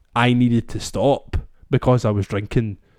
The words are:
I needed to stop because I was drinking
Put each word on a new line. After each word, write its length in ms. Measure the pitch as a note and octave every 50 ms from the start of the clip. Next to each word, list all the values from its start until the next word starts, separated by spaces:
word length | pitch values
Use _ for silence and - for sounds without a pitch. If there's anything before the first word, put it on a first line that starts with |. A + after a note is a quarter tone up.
| _ _ -
I 180 | B2 A#2+ B2 B2
needed 340 | B2 B2 A#2+ A#2 A2+ - -
to 100 | - A2
stop 560 | - - - G#2 G#2 C#3 C#3 - - - - - - - _ _ - _
because 340 | D3 B2 - B2+ B2+ B2 -
I 60 | A2+
was 160 | G#2 G2+ G2
drinking 500 | - - G2 G#2 - - B2+ A2+ G#2+ G2 - _ _ _